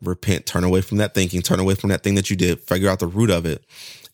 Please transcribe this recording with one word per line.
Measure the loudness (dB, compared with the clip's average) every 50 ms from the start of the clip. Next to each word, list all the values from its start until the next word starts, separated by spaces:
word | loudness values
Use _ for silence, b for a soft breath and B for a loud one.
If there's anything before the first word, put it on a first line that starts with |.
repent, | -6 -6 -6 -4 -2 -2 -2 -2 -2
turn | -2 -2 0
away | 2 2 2 2
from | 0 0 0 -2
that | -2 0 0
thinking, | 0 0 0 -2 -4
turn | 0 0 0 2
away | 2 0 0
from | 0 0 0
that | 0 0
thing | 0 0 0
that | 0 0 0
you | 0
did, | 0 2 0 0 -2
figure | -2 -2 0 2 2 0
out | 0 0
the | -2
root | -4 0 0 2 2
of | 2 2 0
it, | -2 -6 -6 -10 B B B B B B B B B